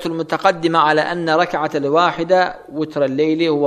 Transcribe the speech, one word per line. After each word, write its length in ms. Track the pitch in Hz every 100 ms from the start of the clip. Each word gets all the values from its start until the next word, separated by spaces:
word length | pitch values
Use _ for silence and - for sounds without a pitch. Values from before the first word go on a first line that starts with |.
| 170
المتقدمة 760 | 165 160 160 196 170 165 165
على 220 | 151 151
أن 280 | 156 175 160
ركعة 420 | 156 175 156 151 151
الواحدة 800 | 139 160 175 165 165 185 180 - -
وتر 320 | 147 151 151 135
الليل 420 | 135 156 160 165
هو 160 | 147